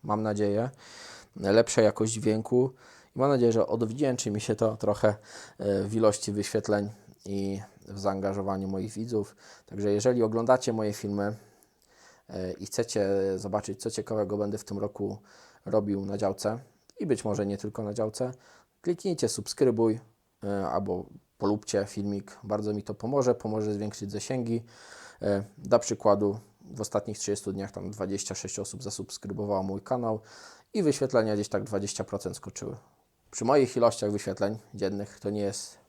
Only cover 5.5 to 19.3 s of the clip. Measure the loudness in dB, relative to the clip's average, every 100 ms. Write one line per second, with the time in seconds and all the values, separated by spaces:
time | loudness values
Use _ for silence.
5.5 | -4 0 2 2 4 4 4 -2 -2 0
6.5 | -2 2 0 0 -8 -20 -20 -6 -4 -2
7.5 | -4 -8 -20 -14 -4 -2 0 -2 -2 -2
8.5 | -2 -2 -4 -4 -6 -2 -2 -2 -10 -20
9.5 | -20 _ -2 2 4 4 4 2 2 6
10.5 | 4 4 0 -2 -4 -4 -2 -2 -4 -12
11.5 | _ _ _ _ _ -20 _ _ -8 -6
12.5 | -8 -6 -4 -2 0 2 2 2 -2 -2
13.5 | -4 -4 -6 -6 -6 -4 -2 0 0 -2
14.5 | -4 -6 -6 -6 -4 -6 -6 -14 -20 -20
15.5 | _ 0 2 2 -2 -2 -2 -2 0 -2
16.5 | -4 -10 _ _ -8 -2 0 0 0 0
17.5 | -2 -6 -6 -6 -2 -4 -2 -6 -6 -20
18.5 | -20 _ _ -4 -2 -2 0 0